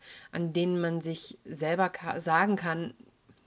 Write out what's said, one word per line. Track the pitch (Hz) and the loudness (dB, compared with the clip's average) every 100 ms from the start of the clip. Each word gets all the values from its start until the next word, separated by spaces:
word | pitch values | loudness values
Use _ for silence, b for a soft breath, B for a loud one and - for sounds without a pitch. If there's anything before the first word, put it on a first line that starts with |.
| B B B | B B B
an | 170 170 | -4 0
denen | 165 180 175 | 2 2 2
man | 170 165 | 2 0
sich | 165 160 - - | -4 -8 -10 -16
selber | - 147 156 175 185 | -14 -4 0 2 2
ka-, | - 165 170 | 0 -6 -4
sagen | 165 160 202 196 | 2 4 6 2
kann, | 170 165 170 - - _ _ - | 0 -2 -4 -10 -20 _ _ -12